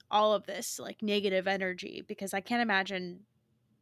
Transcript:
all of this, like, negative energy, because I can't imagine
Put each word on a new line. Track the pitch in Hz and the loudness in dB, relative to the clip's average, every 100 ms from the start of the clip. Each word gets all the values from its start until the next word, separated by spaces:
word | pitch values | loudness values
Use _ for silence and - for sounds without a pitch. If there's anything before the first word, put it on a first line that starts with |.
| _ | _
all | 214 214 | 4 6
of | 202 202 | 4 0
this, | 185 - - | -8 -8 -8
like, | 117 - | -10 -4
negative | 208 202 196 190 190 | 0 2 2 2 2
energy, | 190 190 180 - - 196 | 0 -2 -4 -8 -12 -12
because | 208 196 | -10 -6
I | 196 | -6
can't | 190 240 | -2 0
imagine | 226 190 190 190 175 180 - _ _ _ _ _ | 4 2 0 -4 -6 -10 -18 _ _ _ _ _